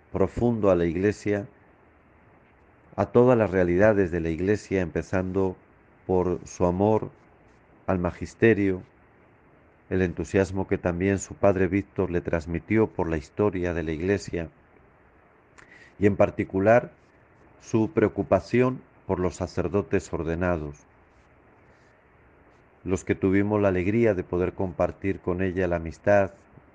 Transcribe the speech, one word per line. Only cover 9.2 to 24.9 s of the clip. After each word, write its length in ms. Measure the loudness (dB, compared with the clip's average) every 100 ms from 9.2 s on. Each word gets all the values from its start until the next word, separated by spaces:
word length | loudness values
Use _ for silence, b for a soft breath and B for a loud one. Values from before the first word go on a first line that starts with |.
| _ _ _ _ _ _ -6
el 120 | -2
entusiasmo 640 | -2 -2 -2 0 0 -2 -4
que 120 | -4
también 420 | -2 -2 0 -2
su 160 | -4 0
padre 320 | 2 2 0
Víctor 420 | -2 -4 -4 -4
le 120 | -4
transmitió 640 | -4 -4 -4 -8 -2 0 0
por 200 | -2 -4
la 100 | -4
historia 540 | -6 -2 -2 -2 -4
de 120 | -4
la 80 | -4
Iglesia, 580 | -4 -2 -4 -4 -8 -8 -12 _ _ _ _ _ _ _ _ _ -20 B B B B
y 60 | 2
en 100 | 4
particular 720 | 2 0 -4 0 4 4 2 -8 _ _ _ _ -20 _
su 320 | -4 -2 0
preocupación 880 | 0 0 0 0 0 2 0 0 -2 -12 _ -6
por 140 | -2
los 160 | -2 -4
sacerdotes 760 | -8 -4 -4 -2 -2 -4 -4
ordenados, 640 | -6 -6 -4 -2 -2 -6 -14 _ _ _ _ _ _ _ _ _ b b b _ _ _ _ _ _ _ _ -4
los 160 | -4
que 120 | -2
tuvimos 480 | -2 2 2 2 2
la 60 | 2
alegría 440 | 0 0 2 2
de 120 | 2
poder 280 | -2 -2 -2
compartir 680 | -2 -6 -2 -4